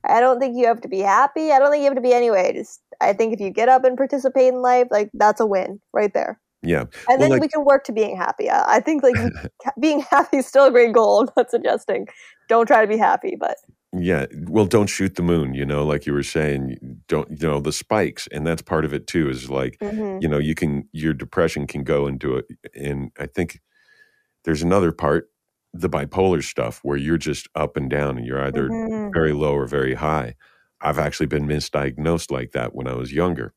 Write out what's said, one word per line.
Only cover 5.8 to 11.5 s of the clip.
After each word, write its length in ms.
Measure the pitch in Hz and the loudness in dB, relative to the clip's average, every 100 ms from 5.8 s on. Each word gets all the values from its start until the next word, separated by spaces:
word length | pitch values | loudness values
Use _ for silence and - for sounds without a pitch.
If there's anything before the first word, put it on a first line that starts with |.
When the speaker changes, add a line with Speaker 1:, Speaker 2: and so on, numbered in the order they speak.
| _ | _
Speaker 1:
right 200 | 233 208 | -2 0
there. 260 | - - - _ _ | -2 -4 -8 _ _
Speaker 2:
Yeah. 240 | - 80 - - - | -2 -2 -2 -8 0
Speaker 1:
And 100 | 262 | 4
Speaker 2:
Well, 100 | 269 | 4
Speaker 1:
then 20 | |
Speaker 2:
like 100 | 262 | 4
Speaker 1:
we 80 | 294 | 2
can 160 | 311 285 | 2 4
work 180 | 269 277 | 2 2
to 60 | |
being 220 | 214 214 196 | -2 -2 -2
happy. 320 | - - - | -6 -4 0
I, 280 | - - 269 | 0 4 2
I 20 | |
think, 220 | - 311 | 2 2
like, 140 | 254 220 233 - - | 2 2 -2 -4 -14
Speaker 2:
<laughs> 280 | _ - 233 | _ -10 -2
Speaker 1:
being 200 | 302 294 | 0 0
<laughs> 100 | 269 | 2
happy 260 | 285 294 277 | 0 2 0
is 100 | 254 | 2
still 180 | 269 277 | 6 6
a 60 | |
great 220 | 247 233 | 8 6
goal. 280 | 226 208 202 | 6 6 4
I'm 80 | 247 - | 4 0
not 140 | 233 | 0